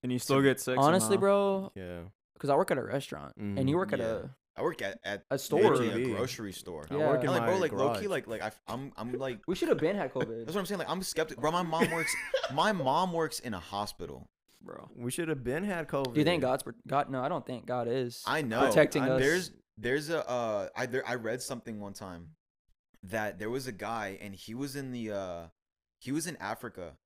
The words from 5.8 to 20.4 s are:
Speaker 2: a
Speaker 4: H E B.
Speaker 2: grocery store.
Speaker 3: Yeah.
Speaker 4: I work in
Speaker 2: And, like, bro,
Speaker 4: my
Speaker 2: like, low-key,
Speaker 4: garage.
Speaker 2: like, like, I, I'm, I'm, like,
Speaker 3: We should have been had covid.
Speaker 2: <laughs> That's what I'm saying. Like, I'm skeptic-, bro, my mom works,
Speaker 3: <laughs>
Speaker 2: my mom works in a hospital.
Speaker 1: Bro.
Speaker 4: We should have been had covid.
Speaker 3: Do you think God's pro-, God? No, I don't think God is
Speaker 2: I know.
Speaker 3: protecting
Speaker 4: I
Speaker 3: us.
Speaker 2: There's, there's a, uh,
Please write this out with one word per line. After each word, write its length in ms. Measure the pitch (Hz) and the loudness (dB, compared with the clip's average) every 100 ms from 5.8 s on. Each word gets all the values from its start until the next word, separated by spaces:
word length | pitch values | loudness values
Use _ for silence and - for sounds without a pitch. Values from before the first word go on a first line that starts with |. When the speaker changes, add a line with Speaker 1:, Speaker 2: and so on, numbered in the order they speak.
| 117 | 2
Speaker 2:
a 20 | |
Speaker 4:
H 40 | 113 | 0
E 40 | 127 | -2
B. 80 | |
Speaker 2:
grocery 380 | 104 123 - 104 | -2 -2 -4 -8
store. 340 | 90 - 80 76 | -10 -10 -12 -6
Speaker 3:
Yeah. 60 | 143 | 0
Speaker 4:
I 100 | 151 | 2
work 140 | - | 2
in 60 | - | 2
Speaker 2:
And, 20 | - | 2
like, 60 | - | 2
bro, 80 | |
Speaker 4:
my 60 | - | 2
Speaker 2:
like, 120 | 160 | 2
low-key, 360 | - - 113 196 | 2 0 0 -2
Speaker 4:
garage. 20 | |
Speaker 2:
like, 180 | 160 - | -4 -4
like, 140 | 110 | -6
I, 100 | 107 - - | -6 -8 -8
I'm, 240 | 117 139 - | -8 -8 -8
I'm, 160 | 117 | -6
like, 260 | 127 135 113 - | -4 -4 -6 -4
Speaker 3:
We 80 | 185 | 0
should 140 | 330 | 2
have 80 | - | 4
been 180 | 156 202 | 4 2
had 180 | 139 | -2
covid. 260 | 131 110 113 | -2 -4 -4
Speaker 2:
<laughs> 60 | 117 | -4
That's 80 | 185 | -4
what 40 | |
I'm 60 | 180 | -4
saying. 140 | 196 | -4
Like, 100 | 135 | -2
I'm 120 | 170 | -4
skeptic-, 340 | 190 - 156 - | -2 -2 -2 0
bro, 120 | 147 | 0
my 100 | 170 | 0
mom 260 | 175 160 165 | 0 2 2
works, 220 | 165 156 - - | 2 -2 -4 -2
Speaker 3:
<laughs> 200 | 523 - | -4 -2
Speaker 2:
my 180 | 139 190 | 2 2
mom 400 | 196 131 147 185 | 4 2 2 2
works 260 | 165 156 - | 0 -2 -2
in 140 | - | -6
a 60 | 95 | -8
hospital. 680 | - 101 104 - 82 67 - _ _ _ | -6 -4 -4 -6 -10 -10 -16 _ _ _
Speaker 1:
Bro. 280 | - - - - | -16 -14 -14 -8
Speaker 4:
We 140 | 120 | -6
should 200 | 131 165 | -4 -2
have 120 | 143 | -2
been 200 | 120 143 | -2 -2
had 240 | 202 175 147 | -2 -4 -2
covid. 260 | 139 135 | -2 0
Speaker 3:
Do 60 | 127 | 4
you 60 | 151 | 4
think 160 | 175 | 4
God's 220 | 131 139 | 2 2
pro-, 100 | - 117 - | -2 -12 -2
God? 240 | 135 139 | 0 0
No, 120 | 135 | -2
I 60 | 135 | -2
don't 160 | 170 - | -2 -4
think 200 | 123 - | -8 -4
God 220 | 123 117 | -2 0
is 360 | 127 123 120 - | 0 -2 -4 -2
Speaker 2:
I 140 | 151 | 0
know. 240 | 139 113 135 | 0 4 6
Speaker 3:
protecting 360 | 113 147 156 | 8 6 6
Speaker 4:
I 80 | 131 | 2
Speaker 3:
us. 100 | 131 | 4
Speaker 2:
There's, 300 | 135 175 180 - _ - | 4 4 0 -12 _ -6
there's 320 | 113 139 151 | 0 0 0
a, 200 | 160 - | -2 -2
uh, 380 | 123 | -2